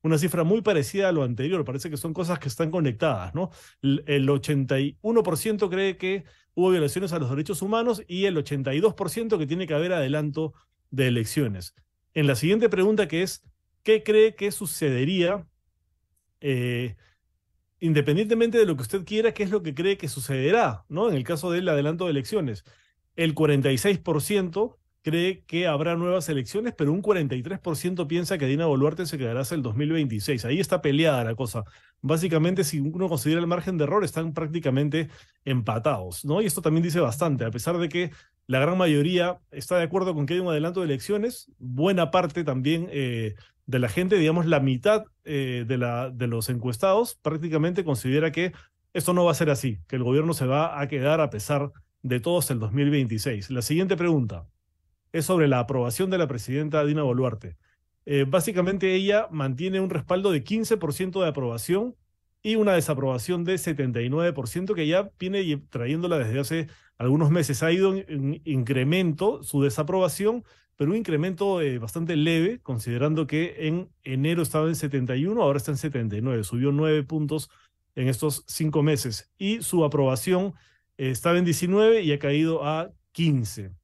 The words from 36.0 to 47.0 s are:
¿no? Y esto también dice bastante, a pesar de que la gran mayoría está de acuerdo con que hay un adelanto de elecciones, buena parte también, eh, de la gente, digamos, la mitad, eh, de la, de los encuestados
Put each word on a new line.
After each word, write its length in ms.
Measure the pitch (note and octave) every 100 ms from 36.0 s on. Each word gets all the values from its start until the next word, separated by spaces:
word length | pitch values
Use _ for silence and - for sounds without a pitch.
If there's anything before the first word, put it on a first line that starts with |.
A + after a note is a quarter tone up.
| F2+ - C#3+
¿no? 160 | F3+
Y 20 |
esto 160 | G#3+ F#3+
también 220 | E3 D#3+
dice 180 | E3+ E3+
bastante, 460 | B2+ A2 C#3+ C3 A2+
a 40 |
pesar 280 | A2+ E3 F3
de 100 | F3
que 220 | F3 E3 - _ _ -
la 140 | C3
gran 160 | D3+ F#3
mayoría 640 | F3 C#3+ D#3 F3 F3 F3+ _
está 280 | - - F3+
de 60 |
acuerdo 300 | D#3+ F#3 F#3
con 120 | D#3 C#3+
que 80 |
hay 60 | F3
un 80 | F3+
adelanto 320 | D3+ E3 F#3
de 60 | E3
elecciones, 640 | C3 - G#3 A#3 - - -
buena 520 | B2+ B2+ F#3 F#3 D#3+
parte 340 | F#3 F3+ F3
también, 420 | D3+ C3 C#3 E3 F3
eh, 460 | C#3+ B2+ A#2 G#2+ G2+ - _
de 140 | - B2
la 100 | A#2+
gente, 280 | F3 F#3 G3+
digamos, 280 | D#3 E3+
la 160 | E3 D3
mitad, 440 | C3+ B2+ G#3 G#3+ G#3+ _
eh, 400 | - C#3+ C3 B2 A#2
de 120 | B2+
la, 320 | A#2+ A#2+ C3
de 160 | B2 B2
los 240 | A#2 A2+
encuestados 680 | B2 B2 A2+ F#3+ G3+